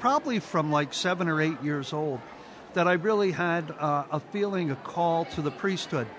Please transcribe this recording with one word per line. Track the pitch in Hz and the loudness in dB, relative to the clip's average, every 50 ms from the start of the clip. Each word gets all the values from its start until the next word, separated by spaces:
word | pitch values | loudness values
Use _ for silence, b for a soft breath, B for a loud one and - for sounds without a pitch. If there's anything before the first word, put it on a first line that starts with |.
probably | - 240 269 302 302 302 240 208 | 2 2 2 2 2 0 -2 -2
from, | - - - 170 156 151 151 | -2 0 0 0 2 4 2
like, | 147 147 143 - | 2 2 0 -2
seven | - - 180 185 175 185 170 | -2 0 0 0 2 2 2
or | 156 156 | 2 2
eight | 156 160 160 123 139 | 2 2 0 -2 -2
years | 147 147 143 135 - 156 | -2 -2 -2 -2 -4 -4
old, | 151 156 151 135 123 B B B B B B B B B - - | -2 -2 -2 -2 -4 B B B B B B B B B -4 0
that | 185 170 175 | 2 4 4
I | 180 | 4
really | 175 160 214 220 208 208 190 | 4 4 2 4 4 4 2
had, | 165 180 175 175 170 170 165 151 160 - | 2 2 2 2 2 0 -2 -4 -4 -2
uh, | 151 151 147 143 143 - | 0 2 2 0 0 0
a | 151 151 | -2 -4
feeling, | - - - 208 202 202 196 185 175 151 135 | -4 -4 -2 -2 0 0 0 0 0 0 -2
a | |
call | 135 - - - 175 170 170 165 165 165 | -2 -6 -6 -2 0 2 2 2 2 0
to | 165 - - 147 | -2 -2 -2 -2
the | 147 135 | -2 -2
priesthood. | - - 196 190 - - - - 139 117 110 - | -2 0 0 0 -2 -2 -2 -2 -2 -2 -4 -6